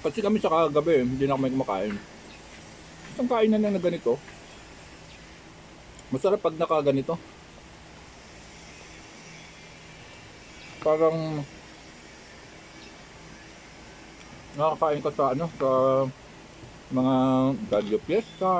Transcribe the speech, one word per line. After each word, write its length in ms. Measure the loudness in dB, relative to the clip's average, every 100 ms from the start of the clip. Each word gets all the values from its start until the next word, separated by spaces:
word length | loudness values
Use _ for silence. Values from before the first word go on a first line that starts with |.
Kasi 160 | -4 -2
kami 160 | 0 2
sa 80 | 4
kagabi, 480 | 4 4 4 4 4 4
hindi 160 | 0
na 160 | 0 2
kami 160 | 0 0
kumakain. 400 | -2 -2 -2 -4 -10 -20 -20 -20 -20 -20 -20 -20 -20 -20 -16 -6
Isang 160 | 0
kainan 320 | 2 4 4
lang 80 | 2
na 80 | 0
ganito. 400 | 0 0 -2 -2 -4 -20 -20 -20 -20 -20 -20 -20 -20 -20 -20 -20 -20 -20 -20 -20 -20 -20 -6
Masarap 320 | 0 2 2
pag 160 | 0 -2
nakaganito. 560 | 0 2 4 2 0 -6 -8 -20 -20 -20 -20 -20 -20 -20 -20 -20 -20 -20 -20 -20 -20 -20 -20 -20 -20 -20 -20 -20 -20 -20 -20 -20 -20 -20 -20 -20 -20 -20 -20 -20 -18 -2
Parang 560 | 2 4 4 4 -2 -4 -6 -12 -20 -20 -20 -20 -20 -20 -20 -20 -20 -20 -20 -20 -20 -20 -20 -20 -20 -20 -20 -20 -20 -20 -20 -20 -20 -20 -20 -20 -14 0
nakakain 400 | 0 2 0 2
ka 120 | -2 0
sa, 160 | 0
ano, 160 | 2 -4 -2
sa 140 | 2 4 4 4 0 -4 -20 -20 -20 -20 -20 -20 -4
mga 240 | 0 2 4 4 4 2 0 0
Gallo 260 | 0 2 -2
Fiesta. 480 | 0 -2 -2 -2 2